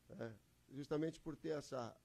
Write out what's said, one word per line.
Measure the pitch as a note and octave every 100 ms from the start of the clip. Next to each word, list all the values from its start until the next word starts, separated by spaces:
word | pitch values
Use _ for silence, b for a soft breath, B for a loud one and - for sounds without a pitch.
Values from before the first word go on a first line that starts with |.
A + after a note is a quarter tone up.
| -
É, | F#3+ A2+ G#2 - - -
justamente | C3+ C#3 D3+ D#3+ D#3
por | E3 C#3+
ter | D#3+
essa, | D3+ - C3 A2+ -